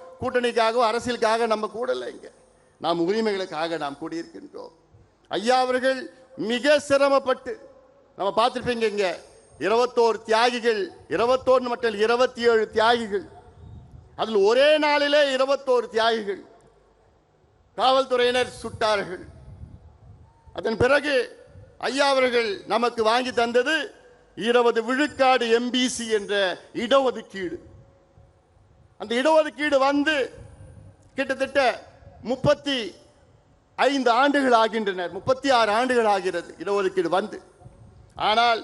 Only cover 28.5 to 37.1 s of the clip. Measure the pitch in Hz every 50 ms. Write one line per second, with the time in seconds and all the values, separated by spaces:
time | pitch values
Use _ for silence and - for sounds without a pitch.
28.5 | _ _ _ _ _ _ _ _ _ _ - 214 233 247 262 311 320 311 311 302
29.5 | 294 254 294 302 285 269 269 277 285 285 285 311 311 285 240 - - - - -
30.5 | - - - - - - - - - _ _ _ _ - 277 - 269 254 269 262
31.5 | 269 285 269 240 190 - - - - - - - - - - 196 254 262 - 285
32.5 | 294 285 285 285 277 254 220 185 - - - - _ _ _ _ _ _ _ _
33.5 | _ _ _ _ _ - 208 262 285 277 254 247 226 233 269 285 277 285 269 262
34.5 | 240 226 226 220 196 226 220 196 190 185 175 170 165 196 - 247 262 262 - 277
35.5 | 254 233 226 202 202 220 254 254 254 240 226 214 202 196 180 185 170 175 165 -
36.5 | - - 160 185 202 202 196 185 190 185 170 165